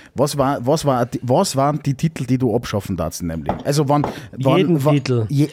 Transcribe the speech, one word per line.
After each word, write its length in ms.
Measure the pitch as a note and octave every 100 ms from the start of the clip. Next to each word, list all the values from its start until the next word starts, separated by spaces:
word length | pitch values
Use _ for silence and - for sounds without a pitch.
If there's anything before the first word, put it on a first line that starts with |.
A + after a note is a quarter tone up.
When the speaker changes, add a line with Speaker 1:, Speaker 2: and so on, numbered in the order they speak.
| -
Speaker 1:
Was 220 | - D3 C#3+
war, 300 | C3+ C#3 A#2+
was 180 | D#3+
war, 240 | C#3+ B2+ A#2+ -
was 340 | A#2+ C#3+ G3 C3
waren 240 | C#3+ D3+
die 120 | C#3
Titel, 320 | C3 E3 - B2+
die 100 | B2+
du 180 | B2+
abschaffen 440 | A#2+ - G#2 - F2
darfst 240 | D#2+ -
in 60 | E2+
deinem 160 | E2
Leben? 120 | D2 -
Also 240 | - C#3+ C3+
wann, 180 | G3 - - -
wann, 260 | - C3+ B2+
Speaker 2:
Jeden 260 | - D#3
Speaker 1:
wa-, 60 | D3
Speaker 2:
Titel. 340 | D3 C#3 A#2+ A2
Speaker 1:
je-, 180 | C#3 D3+